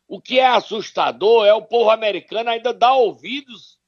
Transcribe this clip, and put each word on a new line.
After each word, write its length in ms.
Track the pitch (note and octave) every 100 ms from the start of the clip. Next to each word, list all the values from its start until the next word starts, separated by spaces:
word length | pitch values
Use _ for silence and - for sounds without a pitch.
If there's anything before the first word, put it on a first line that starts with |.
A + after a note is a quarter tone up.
| _
O 140 | F#3+
que 180 | - B3+
é 100 | B3+
assustador 1000 | A3+ - G#3+ - - D3 A#2 G3+ A#3 G3+
é 80 |
o 80 | A3
povo 280 | G#3+ A#3 G#3+
americano 600 | A3 A3 F3+ - G3+ A#3
ainda 240 | A3+ A#3+
dar 220 | G#3+ A#3+ C4
ouvidos 840 | A3 A#2+ D#3+ C#4 C4+ G3+ - _